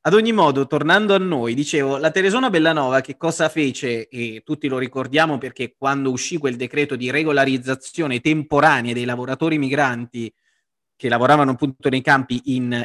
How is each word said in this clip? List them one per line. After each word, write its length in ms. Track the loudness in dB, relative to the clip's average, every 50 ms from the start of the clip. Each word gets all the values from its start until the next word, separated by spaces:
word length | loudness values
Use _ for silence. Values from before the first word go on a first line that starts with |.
Ad 140 | _ 4 4
ogni 180 | 4 4 4
modo, 340 | 2 4 4 4 4 2 -2
tornando 480 | 0 -2 -2 2 2 2 2 4 4 2
a 40 | 2
noi, 340 | 2 0 -2 -2 -2 -2 -2
dicevo, 440 | -2 -4 -2 0 0 0 0 -2 0
la 120 | 0 0
Teresona 380 | 0 2 0 2 2 2 0 2
Bellanova 500 | 2 2 2 2 2 2 0 2 2 0
che 140 | 0 -2 -12 _
cosa 300 | -4 -4 -2 0 -2 -2
fece? 580 | 0 0 -2 -2 -2 -4 -4 -4 -4 -4 -6 _
E 320 | -10 -8 -8 -8 -8 -12
tutti 260 | _ -8 -8 -4 -4 -4
lo 100 | -2 -2
ricordiamo 580 | -4 -4 -6 -6 -6 -2 2 2 2 2 0 -4
perché 360 | -6 -10 -8 -8 -10 -10 _
quando 340 | _ -2 -2 -2 0 -2 -2
uscì 260 | -2 -4 -6 -6 -6 -4
quel 180 | -4 -4 -4
decreto 400 | -4 -8 -6 -2 -2 -2 -2 -4
di 140 | -6 -6 -4
regolarizzazione 1080 | -2 -2 0 0 2 2 2 2 0 -2 -2 -4 -6 -6 -6 -14 -6 -6 -4 -2 -2 -2
temporanea 720 | 0 0 0 0 -2 0 2 4 6 6 4 4 0 -2 -4
dei 100 | -4 -4
lavoratori 520 | -4 -6 -6 -6 -8 -4 -2 0 0 0 0
migranti 720 | 0 0 0 0 0 0 0 -4 -8 -10 _ -10 -10 -10 _ _ _ _ _ _ _ _ _ _ _ _ _
che 120 | _ -2 -2
lavoravano 440 | 0 2 4 4 6 6 4 2
appunto 360 | 0 -2 -2 -4 -4 _ -2 -2
nei 140 | -2 0
campi 380 | 2 2 2 2 2 -2 -6 -6 -4 -4 -2
in, 300 | -2 -2 -2 -4 -4